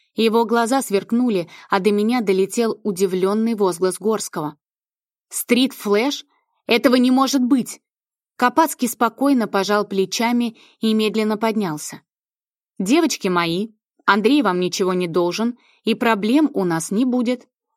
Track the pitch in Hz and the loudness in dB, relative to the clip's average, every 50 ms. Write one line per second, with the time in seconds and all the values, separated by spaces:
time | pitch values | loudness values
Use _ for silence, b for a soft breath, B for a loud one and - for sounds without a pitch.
0 | _ _ _ - 220 226 208 233 233 220 233 233 233 220 254 269 247 - 196 196 | _ _ _ -2 0 2 2 2 0 2 0 0 0 0 0 -2 -2 -2 -2 -4
1 | 190 - - 233 254 247 214 185 165 165 B B B B - 196 185 214 208 208 | -2 -2 -2 0 0 0 0 -2 -4 -6 B B B B -4 0 0 2 2 2
2 | 208 220 247 254 226 185 196 185 190 190 - - 233 220 214 - - 220 196 170 | 0 0 0 0 0 0 0 0 0 0 0 -2 -2 -2 -2 -4 -6 -6 -2 -2
3 | 196 190 175 185 180 190 202 220 220 226 233 196 208 185 170 170 185 185 180 - | -2 -2 0 0 0 0 0 0 0 -2 0 0 0 0 0 0 -2 -2 -2 -2
4 | - 214 220 202 - - - 180 151 147 - - _ _ _ _ _ _ _ _ | -2 -2 -2 -2 -4 -8 -8 -8 -8 -8 -8 -12 _ _ _ _ _ _ _ _
5 | _ _ _ _ _ _ - - - - 247 240 262 262 - - - 208 202 208 | _ _ _ _ _ _ -12 -10 -2 0 2 2 2 0 -2 -6 -2 0 0 2
6 | 226 285 277 - - _ _ _ _ _ _ _ _ - 226 233 233 269 240 262 | 2 0 -2 -6 -10 _ _ _ _ _ _ _ _ 0 0 2 4 4 4 4
7 | 247 254 254 262 269 254 269 277 247 240 285 254 214 - - - _ _ _ _ | 4 4 4 2 2 2 0 0 0 2 0 0 0 -4 -10 -16 _ _ _ _
8 | _ _ _ _ _ _ _ - 247 247 247 311 330 311 - - - 226 - - | _ _ _ _ _ _ _ -2 -2 0 2 2 2 0 0 -4 -4 -4 -2 0
9 | 247 226 226 - 269 277 285 247 220 202 - 202 190 180 208 208 208 208 202 190 | -2 -2 0 0 2 2 2 2 2 0 0 -2 0 2 0 0 0 -2 -2 -2
10 | 190 185 - - 233 233 247 240 240 233 226 b b b b b - 220 220 220 | -2 -2 -2 -2 -2 0 0 0 0 -2 -4 b b b b b -2 0 0 2
11 | 214 214 196 220 220 214 214 208 226 226 214 220 208 180 151 151 - - - - | 0 0 0 0 0 0 -2 0 -2 -2 -2 -2 -2 -4 -4 -6 -8 -12 -14 -16
12 | - _ _ _ _ _ _ _ _ _ _ _ _ _ _ - 196 180 254 330 | -20 _ _ _ _ _ _ _ _ _ _ _ _ _ _ -8 -2 2 2 2
13 | 339 277 - - - 196 180 175 170 165 165 180 208 226 - _ _ _ _ _ | 2 0 -2 -2 -4 -2 0 0 0 0 -2 -4 -6 -8 -10 _ _ _ _ _
14 | _ - 196 208 196 220 277 302 269 202 180 180 180 180 175 - 196 185 185 180 | _ 2 2 4 4 4 4 4 2 2 0 0 -2 -2 -2 -2 -2 -2 0 -2
15 | 180 175 160 175 175 175 170 202 220 240 240 b b b b b b 220 226 220 | -2 -2 0 0 0 0 -2 -2 -4 -4 -4 b b b b b b -2 -2 0
16 | 240 233 226 208 190 214 247 302 320 - - 196 196 180 165 165 165 - 202 202 | 0 0 0 0 0 0 2 2 2 2 0 -2 -2 -2 -2 -2 -4 -4 -2 -2
17 | 262 254 240 254 247 226 254 247 - _ _ _ _ _ _ | 0 0 0 0 -2 -2 -4 -6 -8 _ _ _ _ _ _